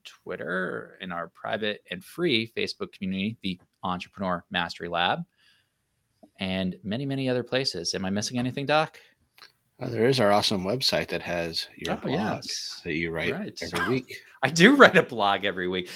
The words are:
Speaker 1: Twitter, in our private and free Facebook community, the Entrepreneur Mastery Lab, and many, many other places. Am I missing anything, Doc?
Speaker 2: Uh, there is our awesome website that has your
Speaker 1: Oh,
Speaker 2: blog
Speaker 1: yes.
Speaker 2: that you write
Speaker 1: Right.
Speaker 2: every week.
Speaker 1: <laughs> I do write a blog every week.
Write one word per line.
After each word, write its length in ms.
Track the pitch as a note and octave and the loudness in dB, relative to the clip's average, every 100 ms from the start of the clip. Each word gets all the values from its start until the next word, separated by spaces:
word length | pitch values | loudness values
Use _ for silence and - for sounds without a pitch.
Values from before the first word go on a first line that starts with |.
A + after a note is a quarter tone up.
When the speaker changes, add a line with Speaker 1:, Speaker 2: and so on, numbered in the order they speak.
| - | -16
Speaker 1:
Twitter, 920 | - E2+ F2+ - F2+ - A2+ A2 - | -18 -12 -10 -6 -6 -6 -8 -10 -14
in 100 | F#2 | -10
our 160 | F2 E2+ | -8 -8
private 560 | _ A2 A2 G#2+ G2+ - | _ -6 -4 -4 -6 -8
and 100 | F2+ | -12
free 460 | - - F3 A2+ A2+ - | -12 -4 0 2 0 -4
Facebook 380 | G2 - F#2 | -6 -6 -10
community, 420 | - F#2+ F#2+ G2+ A#2 | -8 -6 -2 -4 -4
the 180 | F#2+ F2+ _ _ | -6 -6 _ _
Entrepreneur 600 | F#2+ F2+ - - F#2+ F2 - | -6 -6 -8 -8 -4 -4 -4
Mastery 360 | F#2 E2+ - E2+ | -4 -4 -6 -6
Lab, 380 | E2+ F2 D#3 E3+ _ _ _ _ _ _ _ _ _ - - | -2 0 -2 -6 _ _ _ _ _ _ _ _ _ -20 -8
and 380 | F#2+ F#2 F#2+ F2+ | -4 -2 -2 -4
many, 220 | G2 A2+ C#3 | -6 -6 -4
many 220 | C3+ C3 | -4 -2
other 160 | B2+ | -2
places. 500 | A#2+ B2+ C3+ F2+ E2+ | 0 -2 -2 -4 -4
Am 120 | F#2 F#2+ | -4 -2
I 40 | |
missing 300 | G2+ - B2 | -2 -2 -4
anything, 260 | B2 C3 C#3 | -4 -4 0
Doc? 320 | D3+ D#3 - - _ _ _ - _ _ - | 2 0 -6 -20 _ _ _ -20 _ _ -12
Speaker 2:
Uh, 100 | - | -6
there 180 | A2+ A#2 | 2 4
is 120 | C3 | 6
our 120 | G#2 | 6
awesome 320 | G#2 - G2+ | 6 4 0
website 440 | F#2 B2 - E2 D#2+ | -2 -2 0 0 -2
that 120 | F2 | -6
has 460 | E2+ E2+ E2+ E2 - - | -4 -4 -4 -6 -10 -8
your 180 | D#2+ | -6
Speaker 1:
Oh, 40 | F#2 | -6
Speaker 2:
blog 160 | F3+ C3+ G#2+ - | -4 -4 -2 -6
Speaker 1:
yes. 380 | - - - - | -8 -10 -10 -10
Speaker 2:
that 100 | F2 D#2 | -6 -4
you 160 | E2+ | -2
write 200 | E2 - | -4 -4
Speaker 1:
Right. 260 | F3 G3+ - | -4 -6 -10
Speaker 2:
every 260 | E2 E2+ - | -8 -4 -2
week. 280 | C3 - - - | -2 -4 -16 -20
Speaker 1:
<laughs> 140 | - | -2
I 60 | B2+ | 0
do 260 | E3 G3 C#4+ | 8 8 12
write 220 | A3 F3+ | 10 10
a 60 | |
blog 420 | - A2+ G2+ G2 G2+ | 4 2 2 2 0
every 220 | F#2 F2+ | -2 -2
week. 220 | F#2 F2+ | -2 -4